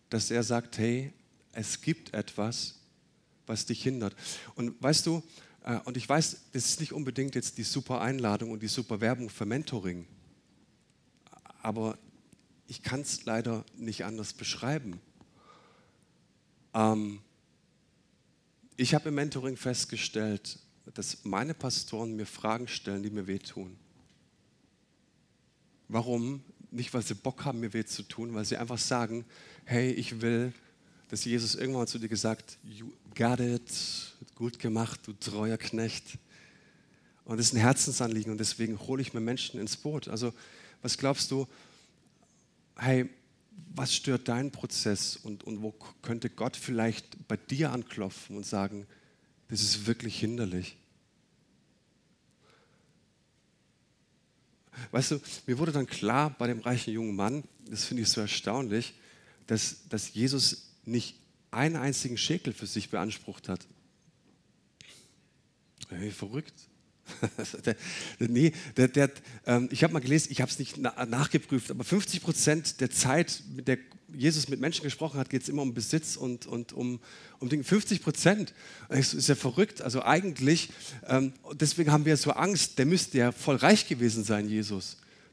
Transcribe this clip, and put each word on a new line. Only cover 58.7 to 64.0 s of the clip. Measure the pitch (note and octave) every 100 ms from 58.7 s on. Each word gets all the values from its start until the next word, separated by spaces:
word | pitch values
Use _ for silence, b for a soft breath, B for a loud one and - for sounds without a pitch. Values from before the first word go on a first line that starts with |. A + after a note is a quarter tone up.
| A2 - - B B B B -
dass, | A2 - - -
dass | G#2+ -
Jesus | G#2 B2+ C3+ - - - _ A2+
nicht | A#2 - - _ _ _
einen | A2+ D3+ D#3+
einzigen | C3+ B2+ B2+ A2+
Schekel | - E3 -
für | - G2
sich | A2 -
beansprucht | G2+ G#2 G#2+ - - -
hat. | F#2 - - _ _